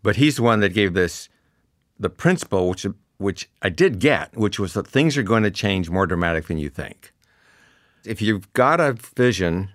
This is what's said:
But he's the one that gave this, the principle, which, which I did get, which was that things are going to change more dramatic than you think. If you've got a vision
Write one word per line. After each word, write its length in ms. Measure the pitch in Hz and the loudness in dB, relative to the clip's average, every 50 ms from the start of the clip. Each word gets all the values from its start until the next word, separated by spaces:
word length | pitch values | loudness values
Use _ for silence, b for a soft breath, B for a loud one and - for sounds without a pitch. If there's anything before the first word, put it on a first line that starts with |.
| - | 0
But 100 | 104 104 | 0 2
he's 200 | - 139 151 135 | 2 2 0 2
the 60 | - 117 | 2 2
one 180 | 120 113 107 | 2 4 4
that 80 | 104 98 | 2 2
gave 260 | 87 107 104 95 85 | 2 2 0 2 2
this, 340 | 95 90 85 - - - - _ _ _ _ _ _ _ _ _ _ _ _ _ _ | 0 0 0 -2 -8 -18 -20 _ _ _ _ _ _ _ _ _ _ _ _ _ _
the 120 | 104 92 | -8 -8
principle, 580 | - _ - 165 185 175 - - - 95 90 90 | -8 _ 0 0 0 0 -2 -4 -2 0 0 0
which, 180 | 92 95 - 101 90 _ _ _ _ | -2 -4 -6 -8 -8 _ _ _ _
which 320 | _ 95 98 90 - - _ _ _ - | _ -6 -4 -4 -6 -12 _ _ _ -6
I 80 | 98 | -6
did 280 | 85 - 175 190 123 95 | 0 2 2 2 2 2
get, 380 | 92 147 139 85 76 - _ | 2 2 2 2 -2 -8 _
which 240 | 117 107 104 - - | -2 -2 -2 -2 -2
was 140 | 101 90 - | -6 -4 -4
that 120 | 107 95 | -6 -8
things 300 | - - 135 147 165 143 | -2 0 2 2 4 2
are 80 | 143 117 | 0 0
going 180 | 92 113 113 107 | 2 2 2 2
to 80 | 104 | 0
change 400 | 101 - - 104 98 95 90 80 | -2 -2 -2 0 0 0 -2 -2
more 160 | 85 95 95 | 0 0 0
dramatic 400 | 82 85 85 87 85 85 80 78 | 0 0 0 0 0 -2 -2 -4
than 120 | - 87 78 | -4 -6 -6
you 100 | 73 71 | -6 -8
think. 440 | - - 73 - - _ - - _ _ b b b b b b b b b b b b b b b b b | -8 -10 -12 -12 -14 _ -20 -20 _ _ b b b b b b b b b b b b b b b b b
If 180 | 110 110 - 110 | -12 -8 -4 0
you've 300 | 104 110 98 92 _ _ | 0 0 -2 -4 _ _
got 260 | 123 123 135 156 170 | 2 4 4 4 2
a 140 | 165 143 127 | 2 0 -2
vision 800 | 113 - - _ - 123 123 113 90 92 85 82 90 95 95 - | -4 -10 -16 _ 2 2 2 2 2 0 0 0 -2 -4 -6 -12